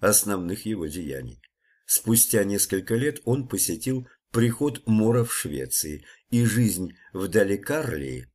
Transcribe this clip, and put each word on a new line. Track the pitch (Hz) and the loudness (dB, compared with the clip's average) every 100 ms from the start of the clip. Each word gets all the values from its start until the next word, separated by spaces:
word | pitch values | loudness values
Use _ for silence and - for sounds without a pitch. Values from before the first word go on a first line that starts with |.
основных | 98 104 104 95 87 101 107 | 2 2 2 -2 -4 -6 -6
его | 104 78 | -6 -6
деяний. | 85 76 67 64 60 _ _ _ _ - | -6 -8 -10 -10 -16 _ _ _ _ -4
Спустя | - 113 113 - 110 | -2 2 2 4 2
несколько | 98 101 - 98 95 | 2 0 0 -2 -2
лет | 113 143 147 | -2 -2 -4
он | 113 135 127 | -2 -2 -2
посетил | 98 - 82 131 131 123 _ _ | -4 -2 -2 -4 -4 -6 _ _
приход | 117 120 117 143 - 113 | 2 2 2 -2 -2 2
Мора | 107 110 120 | 4 4 2
в | 120 | 0
Швеции, | - - 67 65 - 78 76 - - - | -4 -4 -6 -4 -4 -4 -8 -14 -20 -2
и | 120 | 2
жизнь | 117 110 110 90 90 - - | 4 4 2 2 -6 -10 -12
в | 92 95 | -6 0
Далекарлии | 104 98 101 - 151 131 78 69 64 62 | 2 2 0 -2 -4 -2 -4 -6 -10 -14